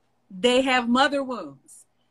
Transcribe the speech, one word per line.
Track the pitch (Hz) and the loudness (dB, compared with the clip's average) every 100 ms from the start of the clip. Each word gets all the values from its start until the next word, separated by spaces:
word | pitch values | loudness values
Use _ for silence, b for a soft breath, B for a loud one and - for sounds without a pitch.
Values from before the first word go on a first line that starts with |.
| _ _ _ | _ _ _
they | 190 240 247 | -2 2 2
have | 269 254 240 | 2 0 2
mother | 247 285 277 | 2 2 0
wounds. | 262 240 156 139 _ - _ _ _ | -6 -10 -12 -18 _ -20 _ _ _